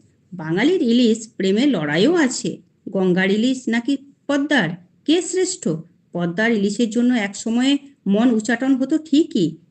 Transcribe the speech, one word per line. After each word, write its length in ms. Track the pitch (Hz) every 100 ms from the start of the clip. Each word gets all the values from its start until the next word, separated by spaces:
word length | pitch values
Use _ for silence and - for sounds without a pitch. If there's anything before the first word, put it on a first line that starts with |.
| _ _ _
বাঙালির 480 | 180 160 175 277 381
ইলিশ 480 | 247 240 240 226 - -
প্রেমে 280 | 190 208 294
লড়াইও 480 | 196 151 156 247
আছে। 480 | 359 254 - 175 - _ _ -
গঙ্গার 420 | 190 185 180 190
ইলিশ 320 | 214 247 254 -
নাকি 300 | 233 233 277 - _ -
পদ্মার, 420 | 285 294 277 170 180 - _ -
কে 160 | 339
শ্রেষ্ঠ? 460 | 330 370 370 - 208 160 - _ _
পদ্মার 380 | 175 175 170 226
ইলিশের 380 | 220 202 208 233
জন্য 240 | 226 247
এক 220 | 247 202 -
সময়ে 420 | 226 233 262 285 - _ 190
মন 240 | 202 254
উচাটন 440 | 220 214 226 262 262
হতো 220 | 262 311
ঠিকই, 580 | - 285 339 220 160 156 _